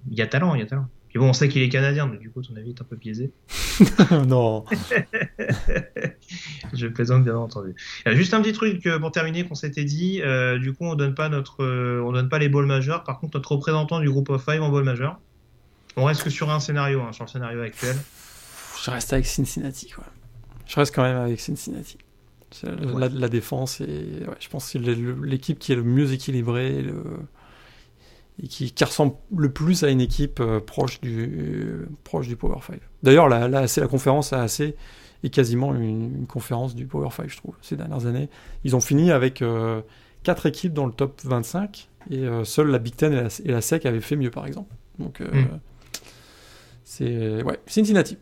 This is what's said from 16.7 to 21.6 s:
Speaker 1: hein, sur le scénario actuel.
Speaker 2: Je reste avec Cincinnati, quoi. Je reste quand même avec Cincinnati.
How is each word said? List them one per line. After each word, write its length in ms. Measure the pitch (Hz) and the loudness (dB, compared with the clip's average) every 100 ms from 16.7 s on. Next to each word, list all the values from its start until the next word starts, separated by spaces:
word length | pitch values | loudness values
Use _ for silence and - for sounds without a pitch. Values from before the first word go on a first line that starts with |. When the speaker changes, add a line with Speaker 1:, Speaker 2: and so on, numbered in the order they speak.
| 147 139 139 | 0 0 0
Speaker 1:
hein, 100 | 117 | -4
sur 120 | 110 | -10
le 60 | 113 | -10
scénario 300 | 131 120 117 | -8 -8 -6
actuel. 360 | 113 107 123 131 139 - - - - - - - | -8 -6 -4 -4 -6 -18 -20 -20 -20 -20 -16 -10
Speaker 2:
Je 60 | - | -6
reste 220 | 123 - | -6 0
avec 140 | 131 131 | 0 2
Cincinnati, 640 | - 135 - 135 131 - | 0 -2 -4 -8 -10 -16
quoi. 140 | - - - - - - - - | -18 -18 -20 -20 -20 -20 -20 -6
Je 80 | - | 0
reste 180 | 139 | 2
quand 80 | - | 2
même 140 | 127 127 | 2 2
avec 240 | 120 117 | -2 -2
Cincinnati. 580 | - 147 | -6 -8